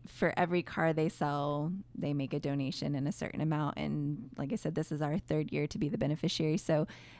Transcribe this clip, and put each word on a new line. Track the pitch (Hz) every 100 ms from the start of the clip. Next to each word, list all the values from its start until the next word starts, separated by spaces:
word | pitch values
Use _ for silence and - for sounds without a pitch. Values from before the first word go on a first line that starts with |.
| -
for | - 175 -
every | 175 180
car | - - 165
they | 160 156
sell, | - 151 143 143 147 156 190 -
they | - 147
make | 143 135
a | 147
donation | 143 139 135 - 143 143
in | 143
a |
certain | - - -
amount. | 156 151 151 -
And | 147 147 147 147 - -
like | 139
I | 220
said, | 170
this | 156 156
is | 151
our | 147 151
third | - 151 147
year | 151 151
to | -
be | 147
the | 208
beneficiary. | 143 151 170 - 156 165
So | - 156 156 - -